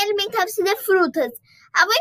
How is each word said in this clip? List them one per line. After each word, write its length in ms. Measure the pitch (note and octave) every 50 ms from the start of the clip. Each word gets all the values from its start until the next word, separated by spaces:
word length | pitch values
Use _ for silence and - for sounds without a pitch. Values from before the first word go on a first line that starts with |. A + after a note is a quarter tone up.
| G4+
alimentava-se 600 | G#4 G#4+ G4+ G4 G4+ A4 A4+ F#4 F4+ - - F4+
de 140 | F#4+ G4+
frutas. 560 | G#4 - - F#4+ F#4 F4 D4 - D#4+ E4+ A#3 A#3 - _ _ - _ - - -
Ao 120 | - E4 F#4 A4 C5